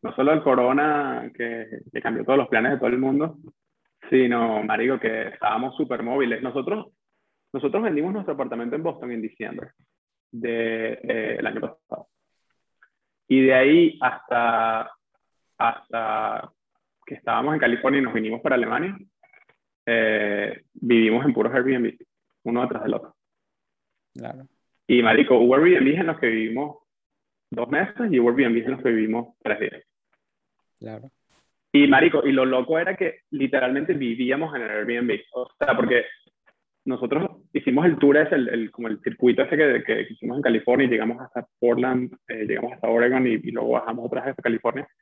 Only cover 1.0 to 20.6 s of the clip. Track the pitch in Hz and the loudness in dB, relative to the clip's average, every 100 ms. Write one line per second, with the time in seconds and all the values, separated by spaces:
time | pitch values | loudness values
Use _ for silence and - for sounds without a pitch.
1 | 139 123 120 - 117 117 110 - - - | -4 -8 -12 -10 -8 -8 -12 -16 -12 -8
2 | - 113 113 135 127 117 120 135 120 123 | -6 -4 2 2 2 0 0 0 0 0
3 | 135 139 160 156 - _ _ _ _ _ | 0 0 -2 -8 -20 _ _ _ _ _
4 | - 131 123 120 113 107 107 110 120 131 | 0 2 4 2 0 -2 -2 -2 -2 -2
5 | 113 113 113 - 107 110 127 - 135 120 | -4 -4 -8 -4 -4 -2 -6 -6 -6 -4
6 | 117 135 123 117 131 135 131 214 - _ | -4 -2 -2 -2 -6 -6 -6 -6 -8 _
7 | _ _ _ _ _ 135 135 196 226 151 | _ _ _ _ _ -6 -2 -2 -2 -2
8 | 170 208 185 139 135 120 120 147 165 135 | -2 -4 -6 -6 -6 -6 -6 -6 -6 -8
9 | 123 117 107 _ 107 - - _ _ _ | -10 -8 -10 _ -12 -12 -16 _ _ _
10 | _ _ _ 117 120 117 113 113 113 113 | _ _ _ -10 -6 -2 -2 -4 -6 -8
11 | - 117 110 117 110 110 - - _ - | -4 -4 -4 -4 -6 -6 -10 -12 _ -14
12 | - _ _ _ _ _ _ _ _ _ | -14 _ _ _ _ _ _ _ _ _
13 | _ _ _ 131 131 131 135 160 170 - | _ _ _ 4 6 6 6 6 6 2
14 | 127 - - 120 117 113 113 113 117 - | -4 -4 -4 0 2 0 0 -2 -6 -16
15 | _ _ _ _ _ _ 117 - _ 117 | _ _ _ _ _ _ -2 -2 _ -6
16 | 110 110 107 110 - _ _ _ _ _ | -2 -2 -2 -6 -10 _ _ _ _ _
17 | - - - 113 135 156 120 120 131 139 | -18 -10 -2 -2 0 0 0 0 0 0
18 | 127 113 110 117 156 127 113 123 180 196 | 0 -2 -4 -4 0 0 0 -2 -4 -8
19 | - _ _ _ _ _ _ _ - 117 | -18 _ _ _ _ _ _ _ -2 0
20 | 110 107 104 104 104 107 | 2 0 -2 -2 -4 -8